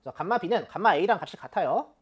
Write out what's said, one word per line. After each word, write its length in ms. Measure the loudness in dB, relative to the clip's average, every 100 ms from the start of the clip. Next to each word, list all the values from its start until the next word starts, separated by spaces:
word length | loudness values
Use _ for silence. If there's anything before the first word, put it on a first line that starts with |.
그래서 120 | -12
감마 220 | -8 -2 -2
B는 320 | 0 -2 -2
감마 280 | 0 2 4
A랑 220 | 2 0
값이 200 | -2 -12
같아요. 560 | -8 -2 0 0 -2 _